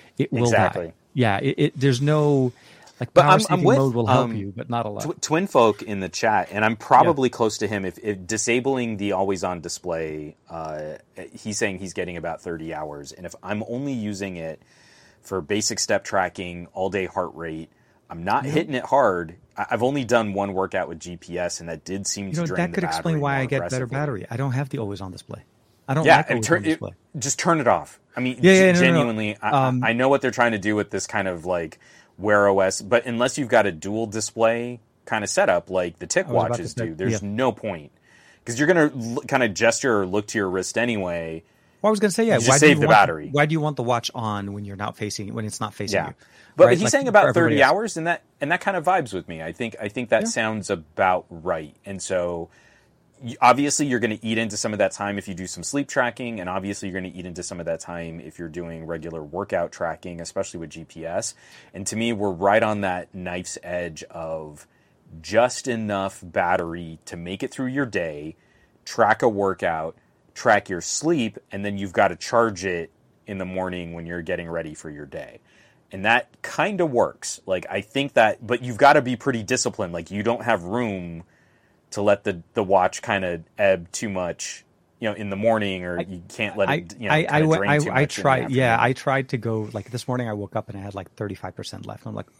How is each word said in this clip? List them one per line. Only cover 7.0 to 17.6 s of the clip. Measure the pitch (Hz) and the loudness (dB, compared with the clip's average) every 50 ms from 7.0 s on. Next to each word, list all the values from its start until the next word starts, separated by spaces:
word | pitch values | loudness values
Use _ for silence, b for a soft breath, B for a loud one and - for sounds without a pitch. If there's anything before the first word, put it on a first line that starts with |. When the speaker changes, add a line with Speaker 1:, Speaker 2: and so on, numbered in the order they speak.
| 156 170 156 139 131 120 | 8 6 4 2 2 0
Speaker 2:
close | - - 117 110 - - | 2 2 0 0 0 -2
to | 110 | -4
him. | 98 107 98 95 | -2 -2 -2 -4
If, | 92 - - | -6 -8 -6
if | - 107 104 92 90 | -6 -6 -6 -6 -6
disabling | 85 110 107 - 120 117 127 120 135 135 127 120 113 110 | -6 -4 -2 0 0 0 0 0 0 -2 -2 -2 -4 -4
the | 98 101 101 95 | -4 -2 -2 0
always | 92 98 98 98 87 98 | 0 0 0 -2 -2 -2
on | 90 90 85 | -4 -4 -6
display, | 78 85 - - - 87 82 82 80 78 78 76 76 80 80 _ _ - | -8 -10 -10 -10 -6 -6 -4 -4 -4 -6 -8 -8 -10 -12 -16 _ _ -14
uh, | 85 82 80 78 78 76 76 76 73 - _ _ _ - 90 - | -12 -10 -10 -8 -8 -10 -10 -10 -12 -14 _ _ _ -18 -18 -18
he's | - - - 110 101 | -16 -12 -10 -8 -4
saying | - 117 101 92 90 | -2 -2 -2 -4 -6
he's | 98 90 - | -10 -10 -8
getting | 98 90 87 87 | -8 -8 -6 -8
about | 85 80 82 80 - | -8 -8 -8 -8 -8
thirty | - 90 85 80 80 80 80 | -8 -8 -8 -8 -8 -8 -8
hours. | 76 76 76 73 71 73 71 - | -8 -8 -10 -12 -12 -14 -16 -16
And | - 90 | -16 -16
if | 85 - - | -16 -16 -12
I'm | - 92 104 107 110 - | -10 -8 -6 -6 -6 -8
only | 120 127 143 143 135 | -8 -8 -6 -6 -6
using | 117 107 104 101 95 101 95 90 | -6 -6 -6 -6 -6 -8 -8 -8
it | 85 80 80 - - _ b b b b b b b b b b b | -8 -10 -10 -10 -12 _ b b b b b b b b b b b
for | b - 98 95 | b -6 -6 -6
basic | 78 73 104 107 104 - 113 - | -4 -2 -2 -2 -2 -2 -4 -4
step | - - 104 95 - | -2 0 0 -2 -2
tracking, | - 104 98 92 87 - - 90 87 87 87 85 80 - | 0 0 0 0 0 -4 -8 -10 -10 -10 -12 -14 -10 -6
all | 92 95 98 | -4 -4 -2
day | 92 98 92 | -2 -2 -4
heart | 87 - 98 90 82 - | -2 -2 -4 -4 -4 -6
rate, | 80 85 80 80 80 | -10 -8 -8 -8 -10